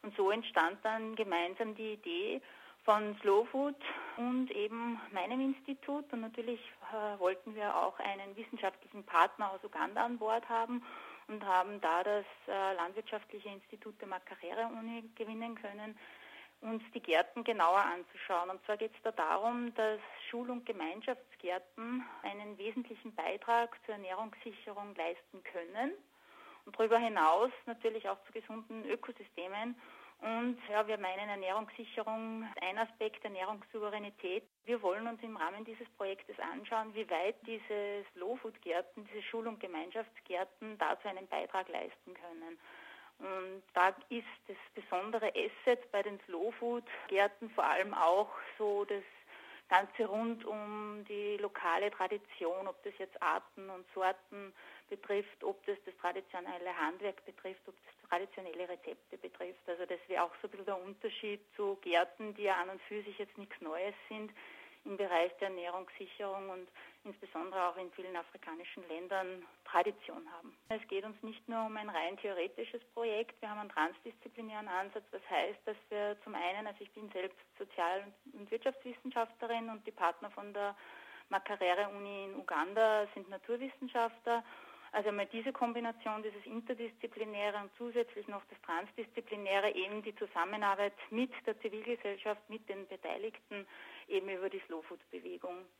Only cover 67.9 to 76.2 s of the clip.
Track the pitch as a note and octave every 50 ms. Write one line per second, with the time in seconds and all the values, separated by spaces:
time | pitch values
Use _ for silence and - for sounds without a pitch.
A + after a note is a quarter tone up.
67.9 | - - F#3 F#3 F#3 E3+ E3 - - F#3 - E3+ D#3+ E3 F3 - - - F3 E3+
68.9 | D#3+ E3 F3+ F3+ G3 F#3+ F#3+ F#3 F#3 F#3 E3+ - - _ _ - - F3 F3+ G#3
69.9 | G#3 - - - E3 E3 E3 D#3+ E3+ E3 E3+ - - _ _ - A3+ G#3+ A3 -
70.9 | F#3+ G3 G3 A3 G#3 - - A3 A3 - _ - A3+ A3+ A3 A3 G#3+ G#3+ G#3+ G#3+
71.9 | F#3 D#3+ D#3+ E3+ - D4 - G3+ G3 F3+ E3+ G4 - - A#3 A3+ - A#3 - _
72.9 | _ A#3 A#3 A3+ G#3+ G#3+ A#3 - - - - G#3+ G#3 G#3 G#3 G3+ - D#3+ D#3 E3+
73.9 | - - - A#3 - _ - - - A#3+ A3+ A3 G#3+ G#3+ G#3+ G#3+ F3+ F#3 G3 G3
74.9 | - A3 G#3 - - G3 - - F#3+ D3+ D3 G3 G#3 - _ - G#3+ G#3 - _
75.9 | A3 G#3 G#3 G#3 G#3 G#3